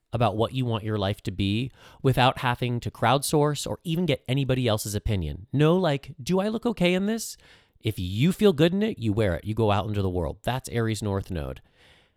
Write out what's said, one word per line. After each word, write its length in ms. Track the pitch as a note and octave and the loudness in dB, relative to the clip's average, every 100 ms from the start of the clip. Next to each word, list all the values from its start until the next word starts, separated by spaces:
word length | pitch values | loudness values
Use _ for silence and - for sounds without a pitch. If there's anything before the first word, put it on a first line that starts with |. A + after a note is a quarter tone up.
| _ | _
about 240 | A#2 A#2 G2+ | 0 0 2
what 160 | A2+ | -2
you 140 | C3 B2 | 0 -2
want 180 | A2+ | -2
your 140 | A2 G#2+ | -2 -2
life 240 | G2 G#2 | 0 -2
to 80 | - | -6
be 400 | F#2+ G2 G#2 B2+ - - - | -2 0 0 -4 -10 -20 -2
without 360 | C3+ B2+ B2+ - | 0 4 4 2
having 400 | B2+ A#2+ B2 A#2+ | -2 -2 -2 -4
to 120 | A2+ | -6
crowdsource 760 | - A2+ C3+ C3+ D#3 D3 D3 - | -2 2 2 2 2 2 -2 -6
or 120 | - | -6
even 200 | - D#3+ | -4 -2
get 180 | F3+ C3+ - | 0 -2 0
anybody 400 | C3+ C3 C3 B2 | -2 0 0 2
else's 260 | G#2 G#2+ | 0 -2
opinion. 520 | G2+ - G#2 D#2 D2 G2 | -4 -2 -2 -4 -8 -4
No, 260 | C3 D3+ F3+ | 2 4 4
like, 380 | F3+ C#3 - - | 2 -2 -6 -12
"Do 180 | B2 F#3 | -2 0
I 80 | G3+ | 0
look 180 | A3 A#3+ | -2 -2
okay 260 | A3 F3 | 0 2
in 140 | F3+ G3 | 2 0
this?" 320 | A3+ - - - - _ _ | -4 -6 -14 -20 -20 _ _
If 180 | A2+ G#2+ | -6 -4
you 340 | F2+ G2+ D#3 | -4 2 2
feel 200 | - G#3 | 4 4
good 220 | C#3+ E3 | 6 4
in 80 | F#3+ | 2
it, 160 | A3 - | -2 -2
you 140 | A2+ | -2
wear 220 | G2+ G#2+ | 0 0
it. 100 | E2+ | 0
You 100 | G2+ | -4
go 160 | A2 G#2+ | 0 2
out 160 | G2+ G2 | 2 0
into 160 | G#2 | -2
the 80 | F#2+ | 0
world. 280 | F2+ D#2+ - | 0 -4 -4
That's 260 | - B2+ - | -4 -4 -4
Aries 340 | A#2 A2+ G#2+ | -4 -2 -2
North 280 | G#2+ G2 - | -2 -4 -4
Node. 320 | F2+ C2+ C2+ _ _ _ _ _ | -6 -6 -10 _ _ _ _ _